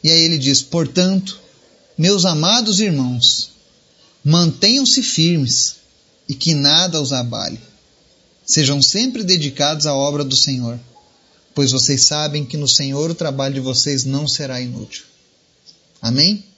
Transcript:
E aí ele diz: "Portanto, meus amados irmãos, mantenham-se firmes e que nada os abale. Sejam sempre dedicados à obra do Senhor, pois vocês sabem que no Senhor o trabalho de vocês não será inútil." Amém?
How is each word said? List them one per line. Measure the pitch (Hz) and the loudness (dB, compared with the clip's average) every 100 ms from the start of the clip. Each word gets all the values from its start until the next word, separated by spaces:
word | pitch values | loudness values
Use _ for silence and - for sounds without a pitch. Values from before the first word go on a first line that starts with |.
E | 160 | 2
aí | 165 | 2
ele | 165 160 | 2 2
diz: | 135 135 | 2 0
"Portanto, | - 170 147 180 185 190 - - - _ _ _ _ - | 0 -2 0 2 2 2 -2 -12 -18 _ _ _ _ -2
meus | 170 202 180 | 2 2 2
amados | 156 165 233 220 190 | 2 2 0 0 0
irmãos, | 214 147 127 123 120 - - - _ _ _ _ _ _ | 0 0 0 2 2 2 -4 -12 _ _ _ _ _ _
mantenham-se | 143 165 170 - 202 262 254 - | 2 4 2 2 2 2 2 0
firmes | 233 - 165 170 127 - - - _ _ _ _ - | 0 2 2 2 0 0 -2 -4 _ _ _ _ -12
e | |
que | 139 170 | -4 -2
nada | 151 143 156 180 160 | 2 2 2 2 -2
os | 135 | -2
abale. | 131 120 113 90 113 - _ _ _ _ _ _ _ - | -2 -4 -6 -8 -10 -16 _ _ _ _ _ _ _ -2
Sejam | - 135 143 | 2 2 4
sempre | 131 196 254 247 | 2 2 -2 -2
dedicados | 190 180 147 127 147 156 151 | -2 0 0 -2 -2 0 -2
à | |
obra | 139 139 147 | 0 0 -2
do | 139 135 | 0 0
Senhor, | 143 127 120 120 - - _ _ _ _ _ | 2 0 -4 -8 -14 -20 _ _ _ _ _
pois | - 135 | -2 0
vocês | 131 - 135 - | 2 0 2 2
sabem | 151 151 147 135 | 0 -4 -4 -6
que | 151 | -4
no | 139 | 0
Senhor | - 139 139 160 | 0 0 -2 -2
o | 165 | -2
trabalho | 160 135 135 135 | -4 -2 -4 -4
de | |
vocês | 131 123 147 135 131 | -2 -2 0 -2 -2
não | 139 147 | -2 -2
será | - 139 127 | -4 -6 -8
inútil." | 127 123 104 - - _ _ _ _ _ - _ _ _ | -8 -10 -12 -16 -20 _ _ _ _ _ -20 _ _ _
Amém? | 113 127 165 208 - | -2 0 0 -2 -8